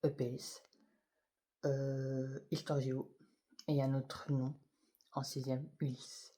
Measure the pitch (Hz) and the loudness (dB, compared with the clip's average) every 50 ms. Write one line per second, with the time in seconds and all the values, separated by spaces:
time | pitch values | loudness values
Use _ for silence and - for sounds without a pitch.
0 | - 151 143 - 131 120 127 - - - - - - - _ _ _ _ _ _ | 4 2 2 2 0 0 0 -4 -8 -10 -10 -12 -16 -20 _ _ _ _ _ _
1 | _ _ _ _ _ _ _ _ _ _ _ _ - 143 139 135 139 135 135 135 | _ _ _ _ _ _ _ _ _ _ _ _ 0 2 2 2 2 0 0 0
2 | 135 135 135 131 131 131 135 139 - - - 151 - - 156 143 131 131 131 131 | 0 0 0 0 -2 -2 -4 -8 -4 -2 -4 -4 0 2 2 2 2 2 2 0
3 | - - - _ - _ _ _ _ _ - _ - - 151 143 135 135 135 135 | -2 -4 -8 _ -20 _ _ _ _ _ -20 _ -2 2 2 4 4 4 4 2
4 | 131 135 - - - - 143 135 131 131 151 - _ _ _ _ _ _ _ _ | 0 -2 -6 -10 0 2 2 4 4 2 -2 -6 _ _ _ _ _ _ _ _
5 | _ _ - - 135 - - 139 127 135 131 127 147 160 - - - 139 123 - | _ _ -4 -4 -4 -2 -2 -4 0 0 0 0 0 -4 -4 -2 0 0 0 -2
6 | - - - - - - - | -8 -14 -14 -14 -16 -18 -20